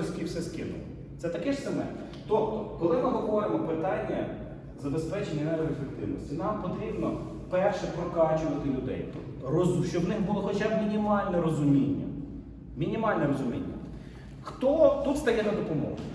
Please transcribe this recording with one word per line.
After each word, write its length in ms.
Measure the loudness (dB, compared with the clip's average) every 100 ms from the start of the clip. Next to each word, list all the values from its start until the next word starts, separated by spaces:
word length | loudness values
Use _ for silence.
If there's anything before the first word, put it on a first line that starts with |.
і 40 |
ски-, 200 | -2 -4
все 160 | -4 -4
скинули. 360 | -6 -6 -6 -8 -10 -12 -12 -6
Це 100 | -4
таке 240 | -2 -2
ж 60 | -2
саме. 240 | -2 -2 -4 -6 -10 -8 0
Тобто, 480 | 2 2 -2 -6 -2
коли 160 | 2 2
ми 140 | 2
говоримо 480 | 0 0 0 2 0
питання 680 | 0 -2 -2 -2 -2 -4 -4 -6 -10 -12 -14 -8
забезпечення 600 | -4 -2 -2 -4 -2 -2
енергоефективності, 920 | 0 0 0 -2 -4 -6 -4 -4 -4
нам 280 | -4 -2 -2
потрібно 560 | -4 -4 -4 -2 -2 -2 -6 -8 0
перше 360 | 4 4 2 -2
прокачувати 840 | -4 -2 4 4 4 2 0 0
людей, 400 | 0 -2 -4 -6 -8 -10 -8
роз-, 420 | 0 4 4 4 2
щоб 180 | 2
в 40 | 0
них 120 | 2
було 220 | 2 2
хоча 260 | 0 2 2
б 140 | 2
мінімальне 580 | 2 2 4 2 4 2
розуміння. 640 | 2 4 6 6 6 0 -2 -6 -8 -10 -12 -14 -10 -4
Мінімальне 500 | -2 2 2 2 2
розуміння. 480 | 2 0 -2 -6 -8 -10 -12 -14 -14 -14 -14
Хто 600 | -12 0 4 8 8 8
тут 140 | 2 2
стає 240 | 2 2
на 80 | 2
допомогу? 460 | 0 0 0 -2 -4 -8